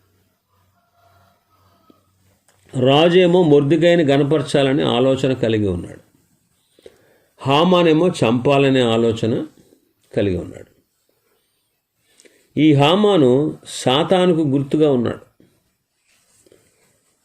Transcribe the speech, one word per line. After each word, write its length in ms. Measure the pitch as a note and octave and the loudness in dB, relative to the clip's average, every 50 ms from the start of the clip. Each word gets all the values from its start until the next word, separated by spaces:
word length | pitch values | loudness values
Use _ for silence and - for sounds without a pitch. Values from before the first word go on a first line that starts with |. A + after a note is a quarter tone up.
| _ _ _ _ _ _ _ _ _ _ _ _ _ _ _ _ _ _ _ _ _ _ _ _ _ _ _ _ _ _ C6+ C6+ _ _ _ _ C6+ C6+ _ _ _ _ _ _ _ _ _ _ _ _ _ _ _ _ - C3 | _ _ _ _ _ _ _ _ _ _ _ _ _ _ _ _ _ _ _ _ _ _ _ _ _ _ _ _ _ _ _ _ _ _ _ _ _ _ _ _ _ _ _ _ _ _ _ _ _ _ _ _ _ _ -6 -2
రాజేమో 640 | B2+ C3 C3+ D3 D#3+ F3 E3+ F#3 F#3 F3 E3+ F#3 F3+ | 0 2 2 4 2 4 4 2 2 4 2 2 2
మొర్దెకైని 600 | D3+ C#3+ C#3+ C#3+ C#3 E3 E3 D#3+ F3 E3+ F3 E3 | 4 4 2 2 2 0 0 2 2 2 2 0
గనపరచాలని 800 | C3+ C#3 C#3 D3+ C#3 D#3+ D3+ C#3 D3 - D3+ C#3 C3+ C3 D3+ D#3+ | 0 0 0 0 0 -2 -4 -4 -2 -2 -2 0 0 -2 -2 -2
ఆలోచన 500 | C3 A#2 A#2+ C3 C3+ C3+ C3 - C3+ C3 | -2 -2 0 0 0 0 -2 -2 -4 -4
కలిగి 340 | B2+ B2 A2+ A2+ G#2+ G#2+ G2 | -2 -2 -4 -2 -2 -2 -4
ఉన్నాడు, 360 | F2+ F2 D#2+ - - - _ _ _ _ _ _ _ _ _ _ _ _ _ _ _ _ _ - _ _ _ _ _ _ _ _ _ _ | -4 -6 -8 -12 -18 -20 _ _ _ _ _ _ _ _ _ _ _ _ _ _ _ _ _ -20 _ _ _ _ _ _ _ _ _ _
హామానేమో 720 | - C3 C#3 D3 E3+ F3+ F#3 F3 F3 E3 D#3 D#3 E3+ F#3 | -4 -2 0 0 2 2 2 2 2 2 2 2 0 -2
చంపాలనే 720 | F3 - B2+ A2 A#2 B2+ A#2 C#3+ C#3 C#3 C#3 C3+ C3+ C3 | -2 -2 -2 -2 -2 0 0 0 0 2 0 0 0 0
ఆలోచన 680 | B2 A#2 A2+ A2+ A#2 A#2 A2 A2+ - A2 B2+ E3 D#4 D#4 _ _ _ _ _ _ _ _ _ _ _ _ - - | 0 0 0 0 0 -2 -2 -2 -4 -4 -4 -4 -8 -10 _ _ _ _ _ _ _ _ _ _ _ _ -6 -4
కలిగి 200 | G#2 G2+ F2+ F2 | -2 -2 -4 -4
ఉన్నాడు. 280 | D#2+ - - - - _ _ _ _ _ _ _ _ _ _ _ _ _ _ _ _ _ _ _ _ _ _ _ _ _ _ _ _ _ _ _ _ - _ _ _ _ _ - | -8 -10 -16 -20 -20 _ _ _ _ _ _ _ _ _ _ _ _ _ _ _ _ _ _ _ _ _ _ _ _ _ _ _ _ _ _ _ _ -20 _ _ _ _ _ 0
ఈ 160 | D3+ D#3 D3+ | 2 2 4
హామాను 840 | C#3 C#3 D3 E3+ G3+ G#3+ G#3 G3+ F3+ C#3+ B2 B2 C3+ D3 D#3 D3+ - - | 4 4 2 2 2 2 2 2 2 2 2 2 2 0 -4 -6 -10 -18
సాతానుకు 760 | - - - - C3 B2+ C#3+ E3+ E3 G3 F3+ F3+ F3+ E3+ D#3 | -18 -16 -6 -4 -2 0 0 0 0 0 0 2 0 0 0
గుర్తుగా 500 | D#3+ C#3+ C3 C#3 C3+ C#3 - D3+ D#3 D3+ | -2 -2 -2 -4 -4 -4 -2 0 2 2
ఉన్నాడు. 560 | C#3 B2 A2+ G#2 G2 - - _ _ _ _ _ _ _ _ _ _ _ _ _ _ _ _ _ _ _ _ _ _ _ _ _ _ _ _ _ _ _ _ _ _ _ _ _ _ _ | 2 0 -2 -4 -6 -10 -16 _ _ _ _ _ _ _ _ _ _ _ _ _ _ _ _ _ _ _ _ _ _ _ _ _ _ _ _ _ _ _ _ _ _ _ _ _ _ _